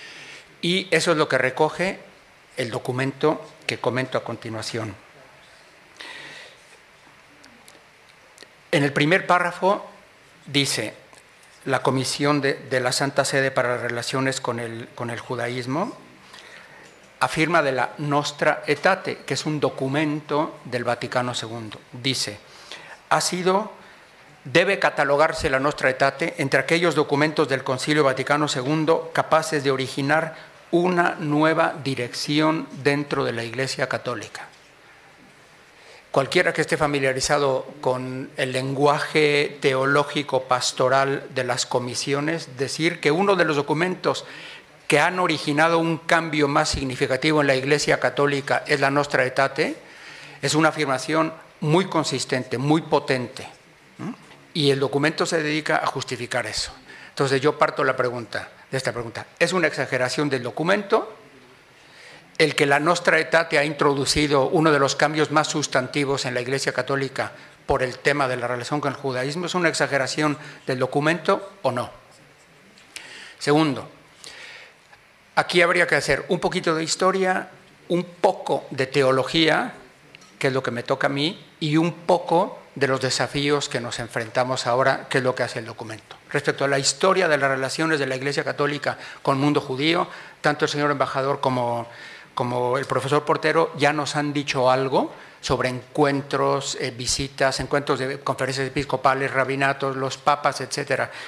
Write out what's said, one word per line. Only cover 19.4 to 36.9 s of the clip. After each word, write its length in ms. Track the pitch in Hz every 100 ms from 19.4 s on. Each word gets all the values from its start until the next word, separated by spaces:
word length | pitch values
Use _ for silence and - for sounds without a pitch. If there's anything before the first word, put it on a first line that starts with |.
| 165
un 140 | 151
documento 1000 | 135 - 135 143 156 151 151 147 156 - 135
del 180 | 120
Vaticano 500 | 120 120 117 127 123
segundo. 460 | - 110 117 110 - -
Dice, 460 | 127 131 120 - 101 - - - - - - -
"Ha 140 | 156
sido, 500 | - 180 180 190 214 - - - - - - -
debe 340 | 139 160 190 185
catalogarse 720 | 156 - 143 143 156 - 156
la 80 | 131
Nostra 300 | 143 143 139
Aetate 460 | 131 135 - 165 -
entre 220 | 139 143
aquellos 340 | - 165 175
documentos 540 | 151 147 143 156 151 143
del 160 | 135
Concilio 400 | 127 131 - 151
Vaticano 420 | 135 131 131 147 151
segundo 640 | 135 127 156 156 165 -
capaces 520 | - - 160 156 151
de 80 | 139
originar 640 | 131 127 - 139 156 160 - - - -
una 460 | 170 180 175 175 -
nueva 560 | 151 147 156 160 165 -
dirección 840 | 135 131 120 - - 147 156 160 139 -
dentro 400 | 135 143 143 139
de 80 | 127
la 100 | 117
Iglesia 460 | 117 120 131 - 127
Católica". 580 | 117 - 113 104 - - - - - - - - - - - - - - - - - -
Cualquiera 420 | - 135 180 175
que 80 | 165
esté 160 | 151 160
familiarizado 880 | 147